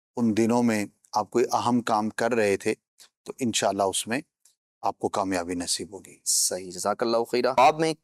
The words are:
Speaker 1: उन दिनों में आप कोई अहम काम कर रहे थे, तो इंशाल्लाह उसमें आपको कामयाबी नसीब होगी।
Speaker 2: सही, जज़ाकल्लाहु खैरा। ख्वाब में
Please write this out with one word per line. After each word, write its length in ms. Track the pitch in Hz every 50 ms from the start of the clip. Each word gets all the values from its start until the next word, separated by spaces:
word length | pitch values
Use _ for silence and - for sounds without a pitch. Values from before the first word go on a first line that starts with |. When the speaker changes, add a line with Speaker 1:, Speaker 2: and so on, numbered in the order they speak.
| _ _ - 127
Speaker 1:
उन 160 | 117 113 104
दिनों 300 | 104 113 110 117 123 120
में 260 | 117 110 104 101 - _ _ _ - -
आप 140 | 107 104 -
कोई 140 | - 120 123
अहम 380 | - - 117 104 120 123 123
काम 280 | 113 - 117 107 107 110
कर 220 | - - 117 117
रहे 260 | 123 117 107 101 98 95
थे, 160 | - 107 110 - _ _ _ _ - _ _ _ -
तो 80 | - - -
इंशाल्लाह 460 | 135 113 104 - - 104 98 98 101 98
उसमें 360 | 92 - - 107 110 139 165 _ _ _ _ _ _ _ _ _ _ - -
आपको 220 | 101 - - - 101
कामयाबी 480 | - 104 98 95 98 90 85 85 90
नसीब 380 | 87 87 85 - - 92 82 98
होगी। 280 | 92 87 82 73 _ -
Speaker 2:
सही, 460 | - - - - - 101 92 95 92
जज़ाकल्लाहु 520 | 87 90 92 101 104 - 123 117 117 113 117
खैरा। 300 | - - 123 123 127 131
ख्वाब 280 | 127 127 151 156 156
में 140 | 165 160 156 -